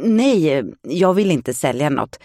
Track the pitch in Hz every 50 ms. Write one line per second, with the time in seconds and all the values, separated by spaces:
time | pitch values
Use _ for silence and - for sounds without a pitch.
0 | 160 226 214 220 254 277 247 190 156 151 135 139 107 - - - - - - 180
1 | 190 185 180 202 208 196 160 123 - 127 123 - - 131 120 123 147 147 139 120
2 | 110 - - - -